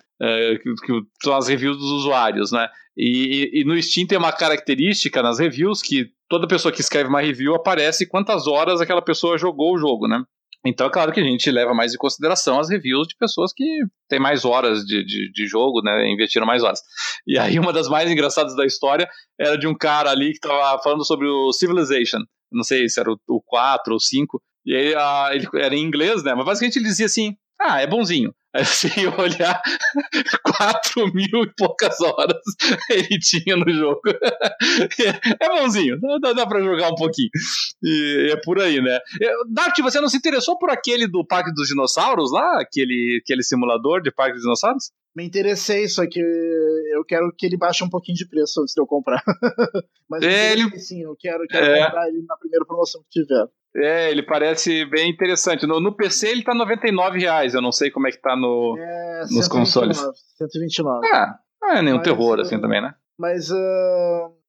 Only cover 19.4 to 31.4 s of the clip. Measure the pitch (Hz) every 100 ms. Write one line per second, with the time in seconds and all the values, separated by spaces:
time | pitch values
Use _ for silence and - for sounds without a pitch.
19.4 | 147 151 151 156 156 147 143 135 143 151
20.4 | 151 143 139 135 147 147 147 151 143 139
21.4 | 135 123 180 180 143 135 117 113 107 _
22.4 | _ 117 117 131 120 - 110 107 - 120
23.4 | - 120 127 131 - 113 - 131 143 -
24.4 | _ _ - 131 143 151 143 143 139 139
25.4 | 127 151 139 143 156 147 165 220 139 123
26.4 | 135 208 240 240 220 196 220 214 214 208
27.4 | _ - 381 151 139 214 202 165 110 -
28.4 | _ 135 123 - 196 208 185 - 180 -
29.4 | 175 180 - - - 277 - 311 - -
30.4 | - 196 208 220 - - 202 180 196 226